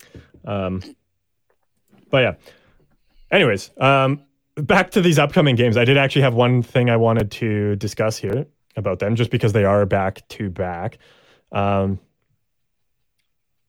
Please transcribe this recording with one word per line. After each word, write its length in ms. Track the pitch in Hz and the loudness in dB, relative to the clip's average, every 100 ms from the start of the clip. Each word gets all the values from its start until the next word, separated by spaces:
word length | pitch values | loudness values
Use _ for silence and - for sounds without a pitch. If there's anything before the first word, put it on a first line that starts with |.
| - - - _ - | -20 -20 -20 _ -10
Um, 360 | 101 92 92 - - _ _ _ _ _ _ _ _ _ _ _ | -6 -6 -8 -10 -20 _ _ _ _ _ _ _ _ _ _ _
but 140 | 139 | 0
yeah. 100 | 117 82 - _ _ _ _ _ _ _ - | 0 -2 -14 _ _ _ _ _ _ _ -2
Anyways, 400 | 190 143 98 - - | 0 2 0 -6 -2
um, 420 | 135 139 135 143 - _ _ - | 2 4 2 -2 -8 _ _ -10
back 360 | 147 196 185 | 0 2 2
to 100 | 220 | 2
these 180 | 175 151 | 2 4
upcoming 360 | 147 180 147 120 | 2 2 2 2
games. 220 | 120 113 | 2 2
I 80 | 120 | 4
did 100 | 139 | 4
actually 260 | 139 143 | 2 2
have 100 | 139 | 2
one 280 | 117 123 127 | 2 2 2
thing 260 | 117 131 123 | 0 0 0
I 80 | 117 | 2
wanted 320 | 113 113 104 | 2 2 -2
to 440 | - 113 104 104 101 | -4 -4 -2 -2 -4
discuss 420 | 101 - 110 113 | -6 -4 -4 -4
here 300 | 98 117 151 _ _ - | -6 -6 -6 _ _ -8
about 220 | 101 92 | -6 -4
them, 160 | 101 117 | -4 -2
just 140 | 117 | -2
because 220 | 117 113 | 0 0
they 100 | 104 | 2
are 220 | 98 101 98 | 2 2 2
back 420 | 98 95 - _ | 0 -2 -6 _
to 200 | - 104 | -10 -10
back. 480 | 85 90 87 104 - _ _ _ _ _ | -6 -8 -6 -10 -12 _ _ _ _ _
Um, 460 | 104 101 98 98 95 - _ _ _ _ _ _ _ _ _ _ _ _ _ _ _ | -4 -2 0 -2 -4 -10 _ _ _ _ _ _ _ _ _ _ _ _ _ _ _